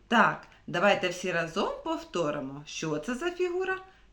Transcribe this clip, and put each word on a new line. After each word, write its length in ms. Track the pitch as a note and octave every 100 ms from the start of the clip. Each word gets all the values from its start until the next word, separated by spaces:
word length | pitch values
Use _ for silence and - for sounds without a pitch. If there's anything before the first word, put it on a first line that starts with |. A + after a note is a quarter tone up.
| -
Так, 400 | A#3 E3+ D3 - - -
давайте 420 | E3+ G3+ F#3+ F#3
всі 220 | F3 F#3
разом 380 | E3 E3 G3 A4 C#5
повторимо, 800 | E4 D#4+ - F3+ D3+ D3 C3+ C#3+ C#3+
що 320 | - D#3+ D#3
це 180 | - B3+
за 160 | F4
фігура? 460 | F4 F4+ F4+ F#4 F#4+ F#4+ - -